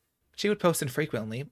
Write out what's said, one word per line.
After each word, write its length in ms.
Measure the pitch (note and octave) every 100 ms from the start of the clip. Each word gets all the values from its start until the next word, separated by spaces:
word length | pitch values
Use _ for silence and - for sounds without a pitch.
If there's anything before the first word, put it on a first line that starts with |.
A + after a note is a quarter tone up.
| _ _ _
She 140 | - G3+
would 100 | G#3
post 240 | F3 D#3+
infrequently, 640 | C#3 D3+ D#3 A2+ A2 A#2 D3